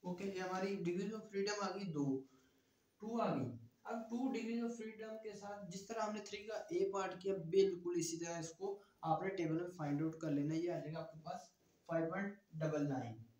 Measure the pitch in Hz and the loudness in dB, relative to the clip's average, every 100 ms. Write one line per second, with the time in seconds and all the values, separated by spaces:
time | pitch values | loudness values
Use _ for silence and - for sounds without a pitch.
0 | 185 175 196 185 185 185 196 196 170 175 | -4 -2 -2 -2 0 0 2 2 2 2
1 | 208 220 - 196 196 202 196 190 185 151 | 0 -2 -4 0 2 2 0 -2 -2 0
2 | 139 131 - - - _ _ _ _ _ | 2 2 -2 -18 -20 _ _ _ _ _
3 | 214 233 190 143 117 - - _ - 233 | -4 2 4 2 0 -4 -14 _ -6 -6
4 | - 240 262 220 220 233 233 233 220 202 | -2 0 0 0 0 0 0 -2 -8 -8
5 | 220 220 220 196 202 202 185 185 - 226 | -8 -8 -8 -8 -8 -8 -8 -8 -6 -2
6 | 214 214 - 202 - - - 175 196 196 | 0 0 -4 -8 -6 -6 -2 2 2 2
7 | 190 180 196 190 160 190 190 170 175 170 | 0 -2 0 0 4 8 8 6 0 0
8 | 160 165 170 170 160 - 196 196 - _ | 0 -2 -4 -4 -6 -6 -6 -6 -10 _
9 | 160 160 190 - 160 160 175 - 147 143 | 0 2 2 0 2 2 0 -2 0 2
10 | 160 160 160 143 143 160 175 160 147 165 | 0 0 0 2 2 2 0 -2 -4 -6
11 | 160 - - 175 - _ _ _ - 165 | -6 -8 -6 -8 -8 _ _ _ 0 2
12 | 165 185 202 - _ 160 156 151 143 135 | 4 2 -2 -4 _ -2 0 2 2 2
13 | 117 110 - | -2 -8 -14